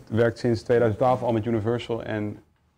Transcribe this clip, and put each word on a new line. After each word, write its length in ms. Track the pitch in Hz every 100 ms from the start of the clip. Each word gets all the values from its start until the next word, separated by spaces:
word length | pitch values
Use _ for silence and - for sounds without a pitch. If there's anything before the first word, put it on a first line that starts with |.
| -
werkt 300 | 113 117 -
sinds 220 | 120 113
tweeduizend 400 | - 120 117 104
twaalf 180 | 127 127
al 80 | 120
met 120 | 113 113
Universal 580 | 113 107 120 - 113
en, 340 | - 107 104 - _ _ _